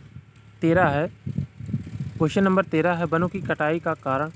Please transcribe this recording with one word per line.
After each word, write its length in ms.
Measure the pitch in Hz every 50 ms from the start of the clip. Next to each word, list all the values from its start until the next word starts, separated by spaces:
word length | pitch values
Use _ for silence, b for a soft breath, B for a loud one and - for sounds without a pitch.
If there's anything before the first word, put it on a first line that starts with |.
| - - - - - - - - - - - -
तेरह 280 | - 160 165 180 180 156
है, 240 | 143 143 156 - - - - - - - - - - - - - - - - - - - - - - -
क्वेश्चन 260 | 165 151 - 196 196
नंबर 200 | 196 185 185 185
तेरह 300 | - - 160 156 175 175
है, 100 | 165 175
वनों 240 | 160 160 165 175 175
की 120 | - 190
कटाई 400 | 156 127 160 - 156 151 160 170
का 140 | - 170 160
कारण 360 | - - 143 131 135 151 156 165